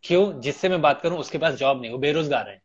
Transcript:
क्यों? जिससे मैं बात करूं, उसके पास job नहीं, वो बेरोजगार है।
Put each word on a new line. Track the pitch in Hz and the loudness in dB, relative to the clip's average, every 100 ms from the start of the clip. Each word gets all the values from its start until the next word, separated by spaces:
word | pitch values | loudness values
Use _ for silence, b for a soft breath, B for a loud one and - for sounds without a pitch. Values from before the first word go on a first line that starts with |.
| - | 2
क्यों? | 175 202 147 | 2 2 0
जिससे | 127 143 185 | -6 -2 0
मैं | 180 | 4
बात | 147 139 | 4 2
करूं, | 170 170 | -2 -4
उसके | 131 160 | -6 -2
पास | 165 | -2
job | 131 139 135 | 0 0 0
नहीं, | 120 | -2
वो | 127 | -2
बेरोजगार | 143 151 151 131 101 | 0 0 0 -2 -4
है। | 98 | -14